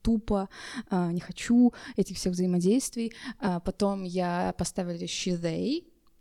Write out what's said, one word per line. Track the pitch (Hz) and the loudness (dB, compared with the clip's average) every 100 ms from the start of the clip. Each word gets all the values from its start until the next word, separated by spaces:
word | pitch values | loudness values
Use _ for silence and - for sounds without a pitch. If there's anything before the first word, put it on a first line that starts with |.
тупо, | - 226 208 202 190 - - - - | 0 0 2 0 0 -8 -14 -12 -2
э, | 190 175 | 0 2
не | 175 | -2
хочу | - - - 240 247 - - 254 | -4 -6 2 6 6 4 -8 -2
этих | 196 185 | -2 0
всех | - | -2
взаимодействий». | 180 180 180 180 240 - - 226 - 269 - | 0 2 4 4 4 2 -4 -6 -8 -12 -4
А | 196 175 | -2 -2
потом | - 190 202 196 | -2 0 0 0
я | 185 180 180 175 185 180 | -4 -2 0 0 -2 -2
поставила | 175 - 180 170 | -4 -4 -4 -4
she, | 170 - - 175 | -6 -4 -2 -2
they, | 170 160 185 311 - _ _ _ | -2 -2 -2 -2 -6 _ _ _